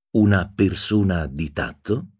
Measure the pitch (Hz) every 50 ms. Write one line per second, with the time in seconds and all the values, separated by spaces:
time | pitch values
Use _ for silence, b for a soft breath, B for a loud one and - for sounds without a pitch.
0 | _ _ - 113 107 104 101 92 87 - - - 104 95 - - - - 107 107
1 | 101 95 90 85 78 69 67 73 80 76 - - - - - - - 98 107 147
2 | 180 - _